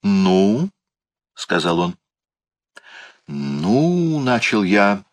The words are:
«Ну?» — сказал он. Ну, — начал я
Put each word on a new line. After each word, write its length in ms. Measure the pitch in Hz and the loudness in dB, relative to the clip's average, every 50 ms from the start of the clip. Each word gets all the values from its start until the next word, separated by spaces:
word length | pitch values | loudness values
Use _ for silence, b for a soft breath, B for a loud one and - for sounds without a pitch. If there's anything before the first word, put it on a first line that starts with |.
| - | 0
«Ну?» — 640 | 101 98 95 95 92 92 92 98 101 107 131 175 196 _ _ _ _ _ _ _ _ _ _ _ _ _ | 0 2 2 2 4 4 4 4 2 2 0 -2 -6 _ _ _ _ _ _ _ _ _ _ _ _ _
сказал 440 | - - - - 87 80 87 - 85 | -18 -6 -4 -4 -2 0 0 0 0
он. 180 | 87 87 180 _ _ _ _ _ _ _ _ _ _ _ _ _ _ _ _ B B B B B B B B B B | -2 -4 -6 _ _ _ _ _ _ _ _ _ _ _ _ _ _ _ _ B B B B B B B B B B
Ну, — 920 | - 73 71 71 71 71 71 78 92 110 135 156 170 180 180 170 165 156 151 | -12 -10 -8 -8 -6 -6 -4 -2 0 0 2 2 2 0 0 0 0 -2 -2
начал 420 | 135 127 123 117 - - - 107 101 | 0 0 0 0 0 0 0 0 0
я 400 | 90 101 104 101 101 101 98 - _ | 2 2 2 4 2 0 -2 -6 _